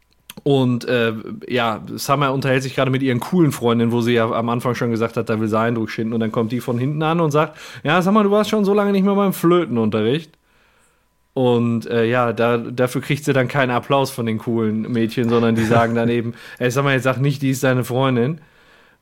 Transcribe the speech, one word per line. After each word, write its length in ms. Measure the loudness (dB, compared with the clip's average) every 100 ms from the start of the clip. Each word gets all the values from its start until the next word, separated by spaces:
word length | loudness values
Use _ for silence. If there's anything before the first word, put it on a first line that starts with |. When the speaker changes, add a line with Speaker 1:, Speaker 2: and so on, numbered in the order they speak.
| _ _ -20 -6
Speaker 1:
und, 420 | 0 2 2 0 -2
äh, 280 | 0 0 -2 -8 -14 -6
ja, 340 | -2 -2 -2 -8 -8
Summer 360 | -2 0 0
unterhält 320 | 0 0 0
sich 120 | -2 -2
gerade 160 | 0
mit 100 | 0
ihren 180 | 0 -2
coolen 320 | 0 2 2
Freundinnen, 400 | 2 0 2 2
wo 100 | 0
sie 120 | 2
ja 160 | 2 2
am 180 | 0 -2
Anfang 260 | -2 -2 -2
schon 160 | -2
gesagt 260 | -2 -2 -2
hat, 120 | -4
da 100 | -2
will 80 | 0
sie 120 | 0
Eindruck 300 | 0 -2 -4
schinden. 240 | -6 -4
Und 60 | -2
dann 120 | -2
kommt 200 | -2 -2
die 80 | -4
von 160 | -4 -4
hinten 240 | -2 -2
an 160 | -2 0
und 120 | 0
sagt, 260 | 0 0 -4 -20 -8
„Ja, 180 | 0 2
sag 120 | 2
mal, 100 | 2
du 80 | 4
warst 180 | 2 2
schon 140 | 0
so 100 | 2
lange 180 | 2 2
nicht 120 | 2
mehr 120 | 2 2
beim 180 | 0
Flötenunterricht.“ 1000 | 2 2 2 2 0 0 0 0 0 -4 _ _ _ _ _ _ _ _ _ _
Und, 520 | 0 2 2 2 -2 -2
äh, 180 | 0 2
ja, 280 | 2 0
da, 240 | 2 2 0
dafür 440 | -2 -2 -2 -2
kriegt 220 | -4 -2 0
sie 80 |
dann 140 | 0 0
keinen 240 | 0 0
Applaus 400 | 0 0 0 0
von 140 | -2 -4
den 140 | -4
coolen 420 | -2 0 0 -2 -2
Mädchen, 380 | -2 -2 0 0
sondern 260 | 2 2 2
die 80 | 2
sagen 300 | 2 2 2
dann 140 | 0
Speaker 2:
<laughs> 80 | 0
Speaker 1:
eben, 160 | -2 -8 -14 -4
„Ey, 140 | -2
sag 120 | 0
mal, 100 | 2
jetzt 100 | 2
sag 140 | 0 0
nicht, 220 | 0 0
die 80 | -2
ist 120 | 0
deine 200 | 0 0
Freundin.“ 560 | 0 0 0 0 0 -4 -12 _ _ _ _ _